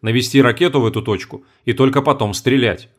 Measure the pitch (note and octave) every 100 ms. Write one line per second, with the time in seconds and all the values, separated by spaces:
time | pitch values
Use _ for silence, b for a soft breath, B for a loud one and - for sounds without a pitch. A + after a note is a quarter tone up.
0 | A2 A#2 A2+ C#3 B2+ A#2 F3 C#3+ A2+ G#2+
1 | A2 G2 - - b b - A#2+ C3+ C3+
2 | C#3+ C#3+ G#2+ G2+ - C3+ A#2+ F2+ -